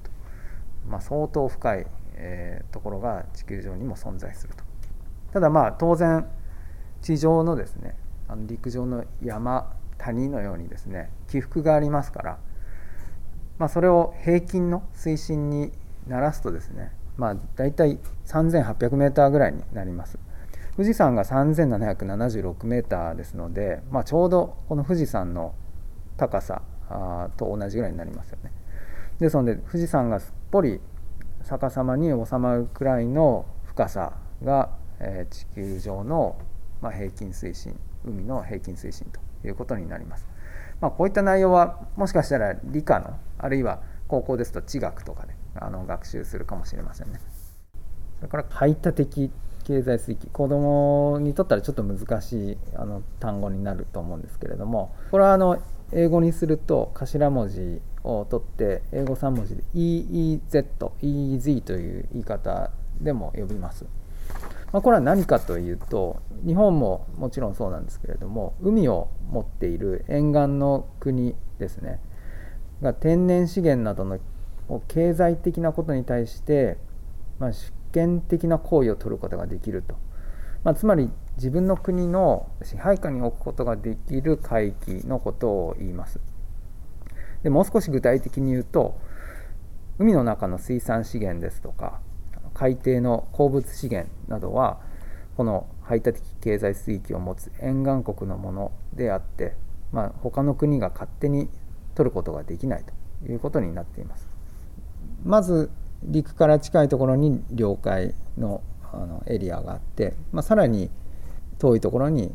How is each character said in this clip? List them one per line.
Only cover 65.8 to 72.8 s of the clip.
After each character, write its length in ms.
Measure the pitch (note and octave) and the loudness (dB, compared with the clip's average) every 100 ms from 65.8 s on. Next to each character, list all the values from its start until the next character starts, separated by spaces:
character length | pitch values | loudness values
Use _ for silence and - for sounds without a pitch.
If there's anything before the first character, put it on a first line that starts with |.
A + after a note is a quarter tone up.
| - A2 F#2 - - - E3 | -2 0 0 -2 -6 -4 2
日 100 | E3+ | 6
本 240 | G#3 D#3+ | 6 6
も 280 | G#2+ F2+ - - | 4 0 -4 -4
も 120 | C3 | -4
ち 100 | C3+ | -2
ろ 100 | A2+ | -2
ん 60 | - | -2
そ 120 | G2+ | -2
う 40 | |
な 80 | E2+ | -2
ん 60 | - | -4
で 60 | |
す 80 | - | -6
け 80 | G2 | -4
れ 80 | - | -4
ど 120 | F#2+ | -4
も、 260 | A2 F2+ - | -4 -4 -2
海 260 | F#3 A3 D3 | 2 4 4
を 220 | F2+ - - - | 4 0 -2 -2
持 120 | A#2+ | -2
っ 40 | - | -2
て 220 | - F2 | -2 -2
い 100 | E2+ | 0
る 280 | G2 F#2 - | 0 -2 0
沿 260 | C#3+ D3+ | 2 4
岸 140 | D3 C#3+ | 6 4
の 400 | C#3+ C#3 C#3 - - | 4 4 2 -2 -4
国 360 | C#3 B2+ B2 - - - | 0 2 0 0 -4 -4
で 80 | - | -6
す 100 | - | -6
ね、 220 | - C#3 - - - - - - - - | -6 -6 -6 -8 -8 -8 -8 -8 -8 -2